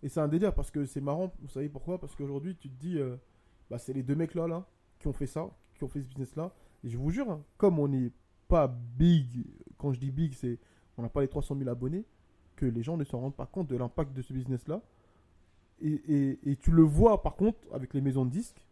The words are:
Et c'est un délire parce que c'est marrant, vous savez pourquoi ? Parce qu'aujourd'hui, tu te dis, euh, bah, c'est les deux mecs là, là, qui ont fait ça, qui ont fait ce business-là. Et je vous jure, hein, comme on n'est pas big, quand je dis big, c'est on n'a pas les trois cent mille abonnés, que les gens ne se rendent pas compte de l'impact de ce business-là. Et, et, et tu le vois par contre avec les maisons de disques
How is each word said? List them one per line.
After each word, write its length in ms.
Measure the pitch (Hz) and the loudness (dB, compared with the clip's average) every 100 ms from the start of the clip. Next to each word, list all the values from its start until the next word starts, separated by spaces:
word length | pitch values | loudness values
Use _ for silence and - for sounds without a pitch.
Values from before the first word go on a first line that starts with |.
Et 80 | 147 | -6
c'est 100 | 165 | -2
un 80 | 151 | 2
délire 260 | 160 202 | 2 2
parce 160 | - 143 | 0 -2
que 160 | - 139 | -4 -4
c'est 140 | - | -4
marrant, 320 | 139 151 185 - | -4 -2 -4 -6
vous 60 | 143 | -14
savez 220 | 135 147 | -8 -8
pourquoi ? 280 | 147 - 180 | -8 -8 -8
Parce 160 | 151 | -8
qu'aujourd'hui, 440 | - 139 139 160 185 | -10 -6 -6 -8 -10
tu 120 | 139 | -14
te 80 | 127 | -12
dis, 200 | 156 170 | -6 -2
euh, 160 | 135 127 _ _ _ _ _ | -4 -6 _ _ _ _ _
bah, 80 | 120 | -12
c'est 160 | - | -6
les 100 | 135 | -6
deux 120 | 127 143 | -2 0
mecs 180 | 160 175 | -2 -2
là, 120 | 165 | -4
là, 180 | 165 190 _ _ _ | -6 -10 _ _ _
qui 80 | 147 | -4
ont 60 | |
fait 140 | 135 135 | -4 -4
ça, 220 | - 185 - _ _ | -6 -8 -12 _ _
qui 80 | 135 | -10
ont 20 | |
fait 140 | 143 | -8
ce 60 | 131 | -12
business-là. 420 | 131 131 - 170 - - _ | -10 -10 -8 -10 -10 -20 _
Et 60 | 127 | -10
je 80 | 117 | -4
vous 120 | 143 | -2
jure, 200 | 185 269 | -2 -4
hein, 100 | 156 147 _ | -6 -10 _
comme 220 | 208 170 | 4 4
on 80 | 143 | 2
n'est 240 | 135 123 - _ _ _ | 2 -2 -6 _ _ _
pas 180 | 170 139 | 4 4
big, 800 | 123 120 120 165 170 127 123 - - - - | 0 -10 4 6 6 4 -6 -8 -12 -20 -6
quand 160 | 143 | -4
je 60 | 127 | -2
dis 120 | 135 | -4
big, 220 | 135 160 | -2 -2
c'est 260 | 127 123 120 _ _ _ - | -2 -6 -6 _ _ _ -10
on 60 | |
n'a 60 | 120 | -6
pas 120 | - | -2
les 80 | 139 | -2
trois 120 | 151 | -2
cent 140 | - 139 | -4 -4
mille 140 | 131 | -4
abonnés, 340 | 120 127 170 220 _ _ _ _ - | -4 -4 -6 -8 _ _ _ _ -4
que 80 | 135 | -2
les 180 | 117 | -2
gens 140 | 117 165 | -4 -4
ne 80 | 143 | -4
se 100 | 123 | -4
rendent 180 | 131 - | -6 -8
pas 100 | 131 | -10
compte 220 | - 160 | -6 -4
de 100 | 123 | -4
l'impact 360 | 123 - 147 | -4 -2 -4
de 80 | 135 | -4
ce 120 | 127 | -8
business-là. 480 | 131 127 123 - 175 - _ _ _ _ _ _ _ _ _ | -6 -4 -4 -4 -8 -8 _ _ _ _ _ _ _ _ _
Et, 200 | 156 151 - | -2 -2 2
et, 440 | 147 139 131 143 | 2 2 0 -2
et 40 | 139 | 0
tu 140 | - | 6
le 120 | 165 | 8
vois 400 | 160 147 226 208 | 8 10 8 8
par 120 | 151 - | 0 2
contre 240 | 208 226 - | 2 2 -8
avec 200 | - 127 | -8 -4
les 80 | 143 | -2
maisons 240 | 135 135 127 | 0 2 0
de 40 | |
disques 360 | 143 233 - - | 0 -6 -12 -20